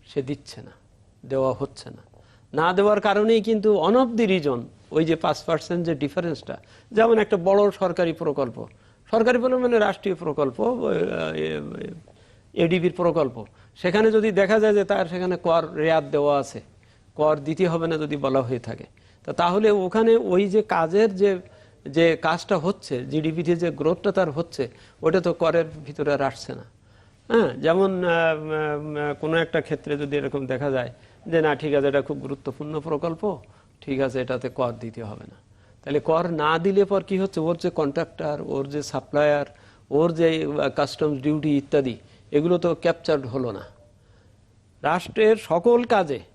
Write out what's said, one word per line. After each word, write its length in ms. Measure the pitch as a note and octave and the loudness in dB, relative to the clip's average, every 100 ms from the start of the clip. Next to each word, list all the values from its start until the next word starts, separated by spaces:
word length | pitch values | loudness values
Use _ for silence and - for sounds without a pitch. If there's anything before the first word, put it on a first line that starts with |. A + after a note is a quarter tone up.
| - | -6
সে 140 | D3 | -8
দিচ্ছে 400 | C3 C#3+ - - | -6 -10 -12 -20
না, 100 | - - _ _ _ _ | -20 -20 _ _ _ _
দেওয়া 280 | C3 C3+ C3 | -6 -2 0
হচ্ছে 360 | B2+ C#3 - - | -2 -8 -10 -20
না। 140 | - - - _ _ _ | -20 -20 -20 _ _ _
না 200 | D3 E3+ | 0 2
দেওয়ার 280 | F#3 G#3 G#3 | 4 4 4
কারণেই 400 | G#3 G3+ G#3+ A3+ | 2 2 4 2
কিন্তু 460 | G#3+ A3 G#3+ G3+ E3 | 2 2 2 2 4
one 80 | |
of 140 | A#3+ C4 | 4 4
the 120 | A#3 A3 | 2 2
reason, 320 | F#3+ C#3+ A#2+ A#2 - _ | 2 0 -2 -6 -18 _
ওই 140 | D#3 | 0
যে 100 | D#3+ | 0
পাঁচ 280 | E3 F3 D3+ | 0 0 -2
পার্সেন্ট 400 | - D#3+ - F3 | -2 -4 -2 -4
যে 100 | E3 | -2
ডিফারেন্সটা, 640 | D3 C#3+ - E3+ C#3 - - _ - _ | -2 -2 -4 -4 -8 -10 -14 _ -20 _
যেমন 280 | G#3+ A3+ A3 | 2 4 4
একটা 180 | G#3 G3 | 2 0
বড় 340 | F3 G3+ G#3 | 4 4 4
সরকারি 420 | F#3+ F#3 F3 E3+ | 0 -4 0 -2
প্রকল্প, 540 | D#3 E3 C#3+ B2+ A#2+ A2 - _ _ _ | -2 -4 -2 -4 -6 -16 -18 _ _ _
সরকারি 280 | A3+ A3+ B3 | 2 4 2
প্রকল্প 220 | B3+ B3+ | 2 0
মানে 180 | B3 A#3 | 2 2
রাষ্ট্রীয় 360 | G#3 F#3 G3+ | 2 0 -6
প্রকল্প, 440 | E3 E3+ D3 C#3 A#2+ | -4 -4 -2 -2 0
ওই, 360 | A3+ B3 - | -4 -2 -2
আহ, 380 | E3+ F2 E2 D#2+ | 0 -2 -4 -4
এ, 280 | D#2+ D#2 D2+ D2 - - - - _ _ _ _ | -4 -4 -6 -8 -12 -12 -14 -20 _ _ _ _
এডিবির 400 | - E3 F3+ F3 | -2 0 2 0
প্রকল্প, 520 | F3 E3+ D#3+ C#3 A#2 G#2 _ _ | 0 0 2 -2 -4 -18 _ _
সেখানে 360 | - F#3 G3+ A3 | -4 -2 2 4
যদি 200 | G#3+ G#3+ | 4 2
দেখা 280 | F#3+ F#3+ G#3+ | 2 2 4
যায় 140 | G#3+ | 4
যে 100 | G#3 | 2
তার 220 | G3 G3 | 2 -2
সেখানে 320 | E3+ F3+ F3+ G3+ | -2 -4 -4 -2
কর 360 | F3 E3 D#3 | 2 2 0
রেয়াত 280 | D3+ D#3+ D#3+ | -2 2 2
দেওয়া 360 | C#3+ D3+ D3 C#3+ | 2 0 2 2
আছে, 220 | C3 A2 - _ _ _ _ | -2 -12 -18 _ _ _ _
কর 200 | - D3+ | 0 2
দিতে 320 | D3+ C#3 D#3 F3+ | 2 -2 0 0
হবে 200 | E3 E3 | 0 -2
না 100 | D#3 | -2
যদি 200 | D3+ D3 | -4 -2
বলা 240 | C3+ C3+ | 0 0
হয়ে 180 | A#2+ B2+ | 0 -6
থাকে, 240 | A#2+ - - _ _ _ | -6 -12 -14 _ _ _
তা 80 | - | -8
তাহলে 380 | D3 F3 F#3+ G#3+ | 0 0 4 4
ওখানে 440 | G#3 F#3 G#3+ A3+ | 2 2 2 4
ওই 340 | A3+ G#3 F3+ G3+ | 4 4 2 2
যে 120 | G#3 | 0
কাজের 540 | G#3 E3+ D#3+ G3 A3+ | 2 0 2 2 2
যে, 240 | F#3 G3+ F#3 - - - _ | 2 0 0 -8 -20 -20 _
যে 320 | - C#3+ E3+ D#3+ | -4 4 4 4
কাজটা 360 | D#3+ E3 - F#3 | -2 -2 -2 -2
হচ্ছে, 480 | E3 G3 - A#2+ | 0 -4 -6 -6
জিডিপিতে 500 | C3+ D3+ D#3 D#3+ E3 | -2 -2 -2 -2 0
যে 160 | E3+ E3+ | 0 -2
গ্রোথটা 400 | C#3 D3+ F3 G#3 | 0 -2 0 0
তার 200 | F#3+ E3 | 0 0
হচ্ছে, 380 | C#3+ E3+ - A#2+ - - _ | -2 -6 -6 -6 -8 -20 _
ওটা 200 | D#3+ F3+ | 0 2
তো 120 | F3 | 0
করের 320 | D#3+ E3 E3+ D#3+ D#3 | 0 2 2 -2 -8
ভিতরে 280 | C#3+ D3 D3 | -14 -4 -2
আর 80 | C#3+ | 0
আসছে 340 | C3+ - - | -2 -4 -14
না। 80 | B2+ - _ _ _ _ _ - | -14 -16 _ _ _ _ _ 0
হ্যাঁ, 300 | A#3 E3 C#3 | 2 2 0
যেমন, 480 | D#3 F3+ F#3+ F#3 | 2 4 2 2
আহ, 360 | F3 E3+ E3 D#3 | 0 2 2 0
উম, 540 | D#3 D#3 D3+ D3 D3+ | -4 -4 -2 -4 -6
আহ, 180 | D3 D3 | -6 -4
কোনো 240 | C#3+ D#3 E3 | -4 -2 0
একটা 240 | D#3+ D#3+ | 0 -2
ক্ষেত্রে 360 | - D3 - D3 | -2 -8 -4 -4
যদি 200 | C#3+ C#3+ | -2 -4
এরকম 300 | C#3 C#3+ C3 | -4 -6 -4
দেখা 240 | C3 C#3+ | -4 -2
যায় 220 | C3 A#2+ - - _ - | -2 -4 -12 -20 _ -2
যে 140 | D#3+ | 2
না, 140 | D#3 | 2
ঠিক 180 | C3+ D3+ | 0 0
আছে, 140 | C#3+ C#3 | 2 2
এটা 140 | C#3 | 0
খুব 160 | C3+ C#3+ | -2 -8
গুরুত্বপূর্ণ 600 | C3+ C#3 - B2 D3+ D#3 | -8 -10 -10 -10 -10 -8
প্রকল্প, 600 | D#3 D3 E3 D#3+ G#3+ D#3 - _ _ _ | -6 -4 -4 -4 -6 -6 -14 _ _ _
ঠিক 180 | - C3+ | -6 -2
আছে, 220 | C3+ B2+ | -2 -2
এটাতে 280 | B2 B2+ B2 | -4 -4 -6
কর 240 | B2 B2 A2+ | -4 -4 -4
দিতে 240 | A2+ A2+ | -12 -12
হবে 200 | G#2+ - | -12 -12
না। 120 | - - _ _ _ _ | -18 -20 _ _ _ _
তাহলে 160 | C#3 C#3+ | -4 -2
কর 280 | E3 D#3+ F3+ | 0 0 0
না 320 | D#3+ D3+ D#3+ | -2 0 2
দিলে 260 | F#3 G3 | 2 2
পর 180 | G3 G3 | 2 0
কি 140 | - F#3+ | -2 -2
হচ্ছে? 220 | G3 E3 | -2 -2
ওর 180 | D#3+ E3 | -2 -2
যে 120 | F3+ | -2
কন্ট্রাক্টর, 720 | E3 D3 D3+ D#3+ - D#3+ D3 | -2 -2 -2 -6 -6 -6 -6
ওর 220 | - C#3 C#3 | -6 -6 -4
যে 160 | D3 | -8
সাপ্লায়ার, 640 | C#3 C3+ - D3 D3+ D3 C#3+ - - _ _ | -6 -8 -2 0 2 2 -2 -12 -20 _ _
ওর 220 | C#3 E3+ | 2 2
যে, 340 | D#3+ E3 D#3+ | 4 2 2
আহ, 240 | D3+ D3+ C#3 | -2 -2 -2
কাস্টমস 520 | - C#3+ - D3+ C#3 | 0 -4 0 -2 0
ডিউটি 360 | C#3+ D3+ D3+ C#3+ | -2 0 0 0
ইত্যাদি, 400 | C3+ D3+ C3+ A2 - - _ | 2 0 0 -6 -14 -20 _
এগুলো 260 | D3 E3 F3 | 0 2 0
তো 180 | E3+ | 0
ক্যাপচার্ড 500 | D#3+ E3+ E3 - D3 | 0 -2 -2 -2 -2
হলো 260 | C3 C3 B2 | -2 -6 -6
না। 120 | G2 - - _ _ _ _ _ _ _ _ _ _ | -8 -14 -20 _ _ _ _ _ _ _ _ _ _
রাষ্ট্রের 540 | C#3+ F3 - - G#3+ | -2 -2 -4 2 4
সকল 480 | A3 - E3+ A#3 A#3+ | 4 2 2 4 4
কাজে 360 | A#3+ A3 D#3+ B2 - | 4 2 2 -4 -8